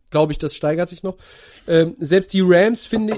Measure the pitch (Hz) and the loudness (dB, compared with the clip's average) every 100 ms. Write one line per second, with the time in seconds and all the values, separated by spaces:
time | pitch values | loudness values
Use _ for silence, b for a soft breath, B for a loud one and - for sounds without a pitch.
0 | _ 151 156 143 151 - 151 160 175 175 | _ -2 0 -2 -8 -6 -4 -4 -6 -8
1 | 190 185 B B B B - 165 165 - | -12 -12 B B B B 0 2 2 -2
2 | 143 185 190 190 185 175 214 233 - 220 | 0 0 0 2 4 4 4 0 -4 -4
3 | 214 | -4